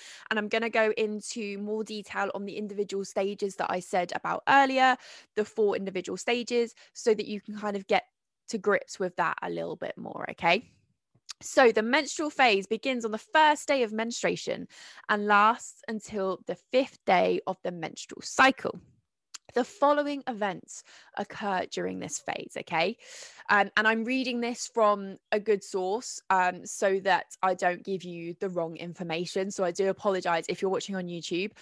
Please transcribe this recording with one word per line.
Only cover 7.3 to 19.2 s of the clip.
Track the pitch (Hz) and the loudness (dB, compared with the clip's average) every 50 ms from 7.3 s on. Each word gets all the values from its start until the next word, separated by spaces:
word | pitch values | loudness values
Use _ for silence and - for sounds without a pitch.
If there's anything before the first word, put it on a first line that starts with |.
| 208 202 | -8 -8
can | - - 208 208 | -8 -10 -10 -6
kind | 208 208 202 | -4 -4 -4
of | 196 196 - | -4 0 2
get | 208 190 - _ _ _ _ _ _ _ _ - | 2 2 2 _ _ _ _ _ _ _ _ -8
to | - 214 | -6 0
grips | 185 208 202 - - - - - | 2 2 2 2 0 -4 -4 -4
with | 196 180 170 - | -4 -2 0 0
that | 170 160 - - | 0 0 0 -2
a | - 180 | -6 -6
little | 170 170 165 170 160 | -6 -6 -6 -6 -8
bit | - - - - - | -8 -8 -10 -10 -10
more, | - - - - - - | -12 -12 -10 -8 -10 -10
okay? | - - - 170 175 214 254 _ _ _ _ _ _ _ _ _ _ _ _ - - - | -8 0 2 2 2 2 0 _ _ _ _ _ _ _ _ _ _ _ _ -20 -20 -16
So | - - - 294 262 233 214 | -14 0 6 8 8 8 8
the | 220 214 | 6 2
menstrual | 226 254 302 302 285 - - 320 302 | 4 2 2 2 0 -4 -4 -4 -4
phase | - - 269 247 208 196 190 | 2 4 6 6 6 4 2
begins | - 226 214 - 269 262 247 220 | -2 -4 -2 -2 -2 -2 -2 -2
on | 220 | -4
the | 202 214 | -6 -6
first | - _ - 311 311 302 302 294 - - | -6 _ 4 6 6 6 6 4 0 0
day | 285 269 240 | 0 0 0
of | 214 | 0
menstruation | 214 214 226 233 233 - - - 180 170 - - - - 175 - - - - - - - - - | -2 -2 -4 -4 -4 -2 -2 -2 -2 -2 -4 -6 -6 -6 -8 -12 -16 -20 -20 -20 -20 -14 -2 -2
and | 214 208 208 208 | 0 0 4 4
lasts | 208 202 208 220 240 240 - - - - - - | 6 6 8 6 4 2 -4 -14 -20 -16 -10 -8
until | 220 214 - - 220 208 190 190 185 - - - | -8 -8 -8 -8 -4 -2 -2 -2 -4 -4 -6 -8
the | 180 - _ _ | -10 -10 _ _
fifth | - 254 269 254 - _ _ | 2 2 2 2 -4 _ _
day | - 190 180 185 185 180 175 - | 2 4 4 4 4 2 0 -2
of | - 185 - - | -4 -8 -6 -8
the | 180 | -8
menstrual | 180 170 160 156 - - - - - - - | -6 -6 -6 -8 -8 -10 -14 -14 -16 -14 -14
cycle. | - - - 262 262 - - - - - 175 - _ _ _ _ _ _ _ | -4 4 6 6 6 6 2 -4 -6 -8 -8 -14 _ _ _ _ _ _ _